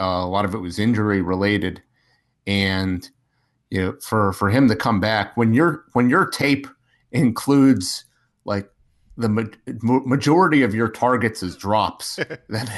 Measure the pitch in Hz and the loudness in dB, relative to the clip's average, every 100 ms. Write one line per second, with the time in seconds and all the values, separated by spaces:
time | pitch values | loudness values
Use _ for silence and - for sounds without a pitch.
0 | 95 90 90 98 101 90 90 87 110 110 | -2 -2 -2 -2 -2 -4 -8 -2 0 2
1 | 107 98 90 92 101 104 87 90 _ _ | 0 0 0 0 0 0 -2 -8 _ _
2 | _ _ _ _ - 101 98 95 95 90 | _ _ _ _ -4 0 0 0 -2 -4
3 | - _ _ _ _ _ - 95 92 - | -8 _ _ _ _ _ -8 -4 -4 -6
4 | - 110 98 90 101 123 123 107 123 101 | -2 0 0 0 0 4 2 2 0 0
5 | 110 107 98 - 113 120 170 151 _ 123 | 0 0 -2 0 2 4 2 -2 _ 0
6 | 123 170 180 - 143 139 - - _ _ | 2 2 0 -2 -2 -2 -4 -20 _ _
7 | _ 123 127 117 - 139 135 113 92 - | _ 0 0 0 2 4 6 4 0 -10
8 | - _ _ _ - 101 - _ _ _ | -14 _ _ _ -6 -6 -6 _ _ _
9 | _ - 113 107 113 - - 120 117 131 | _ -4 -2 0 -2 -10 -14 -4 2 2
10 | 127 127 143 165 185 151 120 110 113 - | 2 0 4 4 4 4 2 0 -2 0
11 | 120 123 113 - 90 - 98 107 92 - | 0 2 0 -4 -10 -8 -2 0 0 -4
12 | - - - 139 - 110 120 | -12 -10 -10 -12 -10 -8 -6